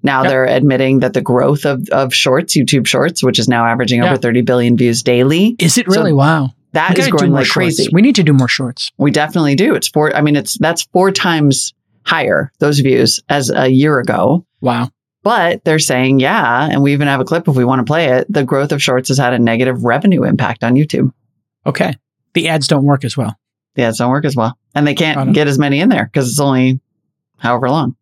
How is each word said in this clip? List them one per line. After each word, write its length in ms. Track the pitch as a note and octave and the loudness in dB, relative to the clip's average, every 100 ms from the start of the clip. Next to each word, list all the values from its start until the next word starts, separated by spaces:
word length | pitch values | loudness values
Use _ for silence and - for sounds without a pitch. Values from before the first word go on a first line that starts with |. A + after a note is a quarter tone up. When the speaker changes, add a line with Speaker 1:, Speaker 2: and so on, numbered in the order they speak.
Speaker 1:
Now 200 | C#3 C3+ | 0 0
Speaker 2:
Yep. 80 | C3+ | 0
Speaker 1:
they're 160 | C3 C3 | 0 0
admitting 540 | B2+ C#3+ B2+ C3 C3+ | 2 2 2 0 0
that 120 | B2+ | 0
the 80 | C3 | -2
growth 440 | - B2 C#3 D3 D3 | 0 0 2 0 -2
of, 220 | C3 - | -4 -2
of 220 | - C3+ | -2 -2
shorts, 440 | - C#3+ C3 E3+ - | -2 0 0 0 -2
YouTube 300 | B2 C#3+ - | 2 0 0
shorts, 340 | C3 D3+ E3 | 0 -2 0
which 160 | B2+ B2 | -2 0
is 100 | A2+ | 0
now 160 | A#2+ | 0
averaging 360 | A#2 A#2 A#2+ A#2+ | 0 0 0 0
Speaker 2:
Yeah. 40 | B2 | 0
Speaker 1:
over 80 | C3 | 0
thirty 260 | B2 A#2 | 0 0
billion 340 | A#2 B2 A#2+ A#2+ | 2 0 2 2
views 280 | B2 A#2 | 2 0
daily. 500 | - B2 C3 E3 G#3 A#3+ | 0 2 2 2 0 2
Speaker 2:
Is 180 | E3+ B3 | 0 0
it 80 | F#3 | 0
Speaker 1:
So 100 | G3 | 0
Speaker 2:
really? 120 | G3 | 2
Wow. 380 | C#3+ C#3+ D#3+ C3 - _ | 2 2 2 -2 -8 _
Speaker 1:
that 220 | D#3+ E3+ F3+ | -2 0 0
Speaker 2:
We 40 | |
Speaker 1:
is 40 | C4+ | 0
Speaker 2:
gotta 40 | |
do 40 | D#3+ | 0
Speaker 1:
growing 120 | C#3 | 2
Speaker 2:
more 100 | C#3 | 0
Speaker 1:
like 40 | B2+ | 0
Speaker 2:
shorts. 300 | - F3+ - | -2 -2 -2
Speaker 1:
crazy. 120 | - | 0
Speaker 2:
We 100 | E3 | 2
need 140 | A#3+ A3 | 4 4
to 80 | |
do 80 | D#3 | 2
more 160 | C#3 B2 | 2 2
shorts. 420 | - B2+ B2 - - | -2 -6 -8 -12 -2
Speaker 1:
We 140 | D3 | 0
definitely 420 | D3 D3+ F3 D3+ | 0 -2 0 0
do. 200 | C#3 A#3 G3+ | 0 0 0
It's 100 | - | -2
four, 260 | D3+ D3+ - | -2 0 0
I 40 | |
mean, 120 | D3 | 0
it's, 240 | D3 - - | 0 -2 -2
that's 240 | D#3 E3 - | -2 -2 -2
four 200 | F#3 F#3+ | 0 0
times 640 | F#3+ F#3 E3 D3 C3+ - _ _ _ | 0 -2 0 0 0 -4 _ _ _
higher, 460 | - E3 C#3 - C#3 _ | -6 -4 0 -2 -4 _
those 220 | D3 C#3+ | 0 0
views, 400 | C3+ B2+ B2+ - _ | 2 2 0 -2 _
as 220 | C#3+ B2+ | -4 -2
a 180 | - C3+ | -2 2
year 320 | C3 D3 C#3 | 2 2 0
ago. 440 | - G2 F2+ F3+ - _ | -2 -2 0 0 -4 _
Speaker 2:
Wow. 280 | B2+ A#2+ A#2+ _ _ _ | -4 -4 -6 _ _ _
Speaker 1:
But 400 | G#3 A#3 E3+ - | -2 0 0 -2
they're 140 | - D#3+ | -2 0
saying, 400 | D3 B2+ C3 C3+ | 0 0 2 2
yeah, 480 | C3 G#3+ C3+ A#2+ D3+ | 2 0 0 0 0
and 140 | C#3 | 0
we 100 | C#3 | 0
even 120 | C#3+ D3 | 0 0
have 140 | C#3 | -2
a 40 | |
clip 220 | C3 E3+ E3+ | -2 -2 0
if 80 | |
we 100 | C3 | 0
wanna 200 | B2 C3 | 2 0
play 220 | A#2+ D3+ D#3+ | 0 0 0
it, 200 | B2+ - | 0 0
the 140 | G3+ | -2
growth 300 | C3 C#3 C#3+ | 0 -2 -2
of 100 | C#3+ | -2
shorts 240 | C#3+ B2+ B2+ | -2 -2 0
has 120 | C3+ | 0
had 140 | B2 | 0
a 60 | B2 | 0
negative 460 | A#2 A2+ B2+ B2+ | 0 0 0 0
revenue 400 | A#2+ A#2+ G#3 F3 | -2 0 2 2
impact 400 | A#2 - B2 A2+ | 0 0 -2 -4
on 100 | A#2 | 0
YouTube. 380 | B2+ D3+ - C3+ - _ _ _ _ | 0 0 0 -2 -4 _ _ _ _
Speaker 2:
Okay. 300 | - C#3 F#3+ C3+ _ _ _ | -8 -4 -4 -4 _ _ _
The 140 | - D#3+ | -4 -2
ads 180 | D#3+ C#3 | -2 0
don't 160 | D3+ | 0
work 220 | C#3+ C#3 | 2 0
as 120 | C3 C#3+ | -2 -6
well. 200 | G#2+ - _ _ _ - | -6 -8 _ _ _ -2
Speaker 1:
The 60 | |
ads 140 | A#2+ A2 | -2 0
don't 120 | B2 | 0
work 140 | B2+ | 0
as 100 | D3+ | -2
well. 240 | C3+ A2+ - _ | -2 -4 -6 _
And 100 | - | -2
they 100 | D3 | -2
Speaker 2:
Got 200 | - D#3+ | 0 -2
Speaker 1:
can't 140 | C#3+ C3 | -2 0
Speaker 2:
it. 40 | |
Speaker 1:
get 120 | C#3 D3 | 2 2
as 140 | C3+ | 0
many 180 | C#3+ C#3 | 0 2
in 120 | F#3+ | 2
there 200 | G#3+ G#2 | 0 -2
'cause 160 | D3+ B2+ | -2 -2
it's 120 | C3 | -2
only 400 | C#3 C3 B2+ C3 _ _ _ _ _ _ | 0 2 2 0 _ _ _ _ _ _
however 320 | A#2 A#2+ B2 | -4 -2 0
long. 240 | D3+ C3 - | -2 -2 -8